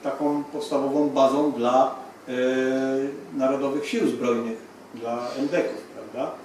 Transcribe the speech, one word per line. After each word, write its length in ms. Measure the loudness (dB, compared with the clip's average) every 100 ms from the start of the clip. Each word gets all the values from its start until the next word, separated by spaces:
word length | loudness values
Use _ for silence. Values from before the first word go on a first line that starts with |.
taką 400 | -4 0 0 0
podstawową 640 | -2 -8 -2 0 2 2 2
bazą 420 | 6 4 6 2
dla, 440 | 2 4 6 4 0 -12 -16 -6
e, 40 | 0 2 2 2 2 0 0 -2 -6 -8 0
Narodowych 500 | 0 2 0 -2 -2
Sił 200 | 0 2
Zbrojnych, 500 | 2 0 0 0 -6 -10 -20 -18 -10
dla 320 | -6 -4 -4 -4
endeków, 420 | 0 0 0 -4 -12
prawda? 380 | -16 -12 -6 -6 -8